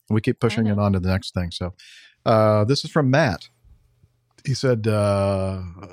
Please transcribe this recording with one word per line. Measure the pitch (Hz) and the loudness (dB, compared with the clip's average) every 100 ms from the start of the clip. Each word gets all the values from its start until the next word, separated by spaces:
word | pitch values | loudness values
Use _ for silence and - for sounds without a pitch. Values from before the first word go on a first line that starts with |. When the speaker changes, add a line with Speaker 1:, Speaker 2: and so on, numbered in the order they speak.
| - | -4
Speaker 1:
We | 110 | -2
keep | 117 117 | -2 -2
Speaker 2:
I | 117 | -2
Speaker 1:
pushing | 110 110 | 0 0
it | 104 | 0
Speaker 2:
know. | |
Speaker 1:
on | 104 | 2
to | 98 | 0
the | 90 | 0
next | 92 - | -2 -4
thing. | - 87 | -6 -6
So, | - 90 - - - - _ - | -6 -10 -10 -20 -20 -20 _ 0
uh, | 110 107 107 107 | 4 4 4 2
this | 139 | -2
is | 151 | -2
from | 165 135 | 0 2
Matt. | 135 151 85 - _ _ - _ _ _ _ _ _ - | 2 2 -2 -8 _ _ -20 _ _ _ _ _ _ -6
He | |
said, | 131 135 120 110 | -2 0 0 0
uh, | 107 104 101 98 98 95 95 92 85 - | 2 2 2 2 0 -2 -6 -10 -14 -20